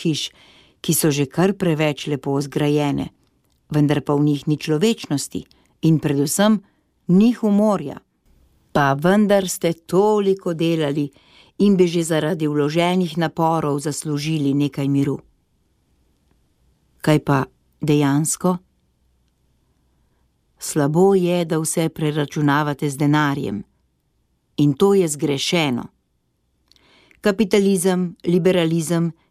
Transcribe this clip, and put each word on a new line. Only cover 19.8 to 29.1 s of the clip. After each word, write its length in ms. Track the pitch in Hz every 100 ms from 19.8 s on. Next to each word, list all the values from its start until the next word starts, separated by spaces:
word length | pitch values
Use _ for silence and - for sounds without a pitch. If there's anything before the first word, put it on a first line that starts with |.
| _ _ _ _ _ _ _ _
Slabo 560 | - 160 143 156 190
je, 300 | 196 175 175
da 140 | 170 160
vse 300 | 160 - 160
preračunavate 1040 | - 151 151 143 - 147 143 151 143 151
z 60 | 135
denarjem. 680 | 147 151 147 139 123 101 - _ _ _ _ _ _ _ _ -
In 160 | 147
to 220 | 135 196
je 140 | 202 170
zgrešeno. 760 | 147 151 139 - 180 151 120 - _ _ _ _ _ _ _ _ _ _ _ _ _
Kapitalizem, 960 | 208 196 208 208 196 190 185 185 180 -
liberalizem, 880 | 175 175 170 180 165 170 156 170 170